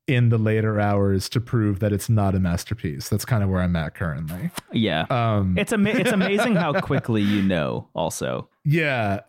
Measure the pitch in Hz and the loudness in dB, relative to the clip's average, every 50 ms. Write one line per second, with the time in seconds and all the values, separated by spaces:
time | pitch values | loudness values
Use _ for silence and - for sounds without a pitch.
0 | - - 131 120 120 117 117 110 107 110 107 110 107 110 107 104 104 104 101 101 | -4 0 2 4 4 4 4 2 2 2 2 2 0 0 0 0 2 2 2 2
1 | 98 98 98 92 - - - 98 - - - 113 107 104 101 95 113 101 101 95 | 2 2 2 0 0 -2 -4 -4 -4 0 0 0 2 2 0 0 0 0 0 0
2 | - - 113 107 101 98 95 95 92 85 87 - - - 107 - - 82 69 67 | 0 2 2 2 4 2 2 2 0 0 0 -2 -4 -6 -8 -6 -6 -6 -6 -6
3 | - - 107 101 - - 123 107 98 95 95 90 90 87 87 82 78 - - - | -4 -4 -4 -4 -2 -2 0 0 0 0 0 0 0 0 0 -2 -2 -4 -6 -6
4 | 95 80 71 73 82 76 87 90 151 175 - - _ - - 123 110 98 78 80 | -6 -4 -4 -6 -6 -8 -8 -6 -8 -8 -8 -10 _ -4 -2 0 0 0 0 -2
5 | - - 135 120 117 117 107 104 98 92 92 101 104 - 233 208 202 208 214 262 | -2 -2 0 0 0 2 2 2 2 2 0 0 0 0 2 2 2 2 2 2
6 | - 247 226 190 190 196 202 208 226 240 208 170 175 151 139 - - - 139 123 | 0 2 2 0 0 0 0 0 2 2 2 2 2 0 0 -2 -2 0 -2 -2
7 | - - 113 107 101 101 104 101 95 95 92 82 73 64 57 - - _ - - | 0 0 0 2 2 2 2 2 2 2 2 0 0 -2 -4 -6 -8 _ -6 -4
8 | 85 78 - - - 64 64 - - _ _ _ - 147 151 165 156 147 131 120 | -4 -4 -4 -4 -4 -4 -4 -6 -8 _ _ _ -2 0 0 2 0 0 0 0
9 | 107 101 98 101 - | 0 -2 -2 -4 -4